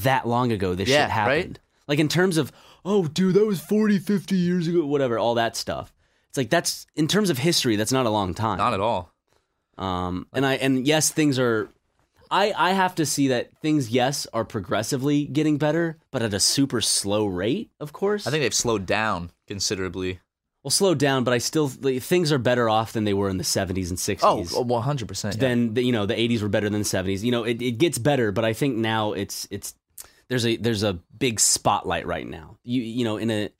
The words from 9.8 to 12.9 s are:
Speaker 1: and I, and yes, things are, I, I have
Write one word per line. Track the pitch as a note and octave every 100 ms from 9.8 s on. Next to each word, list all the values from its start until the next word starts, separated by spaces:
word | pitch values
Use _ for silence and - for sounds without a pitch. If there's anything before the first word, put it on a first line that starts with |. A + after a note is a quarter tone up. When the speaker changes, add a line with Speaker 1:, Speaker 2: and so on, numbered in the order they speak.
| F#2+ F2+ F2+ F2+ -
Speaker 1:
and | B2+ C3+
I, |
and | C3 C3 C3 B2+
yes, | D#3 C3+
things | - D3+ B2+
are, | B2 A2 - _ _ _ _ _ -
I, | E3+ G#3 D3
I | E3+
have | F#3+ F#3